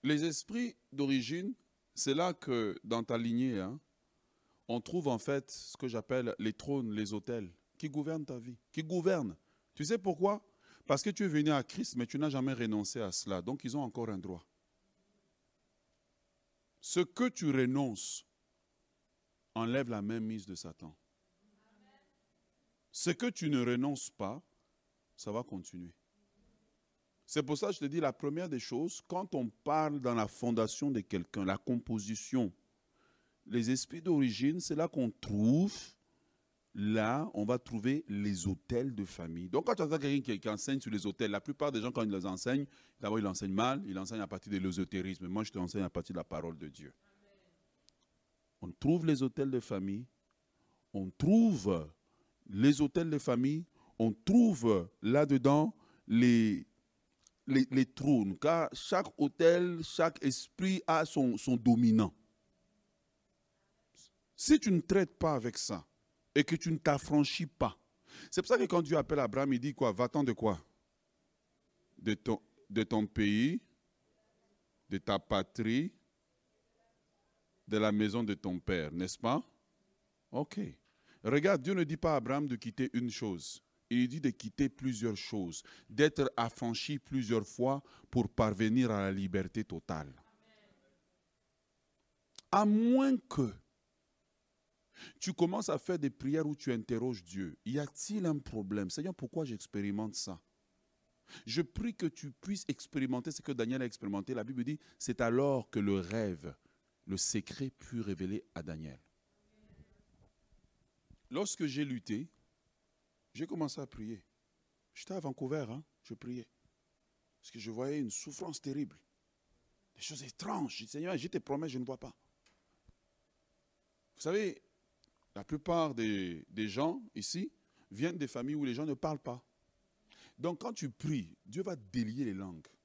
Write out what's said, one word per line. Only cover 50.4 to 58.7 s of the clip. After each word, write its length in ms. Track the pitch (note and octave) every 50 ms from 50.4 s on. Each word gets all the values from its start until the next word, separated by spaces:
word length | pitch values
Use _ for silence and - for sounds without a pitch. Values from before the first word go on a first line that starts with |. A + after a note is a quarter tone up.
| _ _ _ _ _ _ _ _ _ _ -
on 160 | G2+ F#2+ F#2
trouve 800 | - _ C#3+ D#3+ G#3 A3+ A#3 A3+ F#3 A#2+ F#2 G2+ F#2 E2 D#2 D#2 - _ _ _ _ _ _ _ _ _ _ -
les 320 | G2 G2+ A#2+ C#3+ D3 C3+
autels 280 | D3+ C3+ _ E3+ E3+ D#3+
de 80 | D3+
famille, 480 | C#3+ - - B2 A#2+ B2+ C3+ D3+ D#3+ E3+ _ _ _ _ _ _
on 160 | - A2+ A2+ G#2
trouve 760 | - _ - G3 A#3+ A#3 A3+ F#3 A#2+ A#2 A2+ G#2+ F#2 E2+ - _ _
là-dedans 720 | - G#2+ B2+ C#3+ D3+ C#3+ C#3+ C3 B2 C#3 C#3+ D3+ D#3 A3 - _ - _ _ _ _
les, 600 | - A2 A#2 B2 B2 A#2+ A#2 A2 A2 G2 - - _ _ _ _ _ _ _ _ _ _ _ _ - _ _ _
les, 180 | - C3 C3+ C3 -
les 140 | C3 C3 C3
trônes, 520 | - - - C3 C#3+ C#3+ A#2 G#2 G2 F#2
car 320 | - - D3 E3 E3+ D#3 -